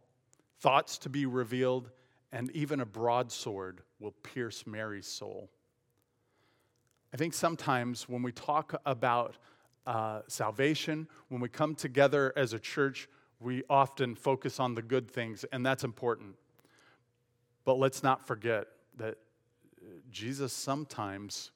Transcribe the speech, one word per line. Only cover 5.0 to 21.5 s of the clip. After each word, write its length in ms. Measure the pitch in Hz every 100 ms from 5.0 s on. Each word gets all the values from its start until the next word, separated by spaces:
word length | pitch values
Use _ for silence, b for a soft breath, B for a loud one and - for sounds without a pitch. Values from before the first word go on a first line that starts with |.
| 92
soul. 420 | - 104 101 101 _ _ _ _ _ _ _ _ _ _ _ _ _ _ _ _
I 40 | 131
think 160 | 160
sometimes 760 | - 170 165 - 127 120 120 -
when 160 | 123
we 80 | 123
talk 480 | 120 - 151 147 151 -
about, 500 | 123 123 120 117 - b b b _ -
uh, 360 | 113 110 107 -
salvation, 800 | - 110 107 139 151 - 156 156 b b
when 140 | 127
we 80 | 120
come 260 | - 156 156
together 560 | 143 127 139 147 135 147
as 160 | 127
a 60 | 110
church, 500 | - - 139 127 - b b b
we 240 | 120 127 -
often 460 | 139 135 - 127 113
focus 460 | 143 131 135 -
on 140 | 127 117
the 60 |
good 300 | 117 131 120
things, 320 | - 113 107 127
and 140 | 135 127
that's 180 | 131
important. 520 | 131 110 123 110 104 95 _ _ b b b b _ _ _ _ _ _ -
But 140 | 131
let's 220 | 135 135
not 240 | 139 131 -
forget 420 | 117 117 110 98 _ _ -
that 200 | 113 - _ _ _ _ _ _ 87 87 127
Jesus 440 | 92 110 139 135
sometimes 1000 | - - 139 151 - 104 98 104 - -